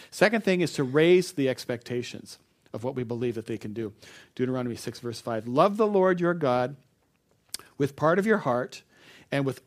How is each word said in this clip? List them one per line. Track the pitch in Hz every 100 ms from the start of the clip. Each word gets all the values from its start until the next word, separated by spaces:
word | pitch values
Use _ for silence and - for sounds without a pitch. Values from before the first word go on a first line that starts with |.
| -
Second | - 214 220
thing | 202 180
is | 160
to | -
raise | 131 143 165 180 180
the | - 131
expectations | 127 - 120 - 123 120 - - - _ _ _
of | 110
what | 120 135
we |
believe | 117 120 123 113
that | 104
they | 110
can | 110
do. | 104 110 - - - - -
Deuteronomy | 127 127 123 110
six, | - -
verse | 120 -
five. | - 110 113
"Love | 127 190 208
the | 214
Lord | 202 185 180
your | 175
God | 175 143 123 127 143 _ _ _ _ _ _ _ - - -
with | 143 -
part | 151 185
of | 196
your | 214
heart | 135 123 131 - - _ - - -
and | 139 135
with, | 123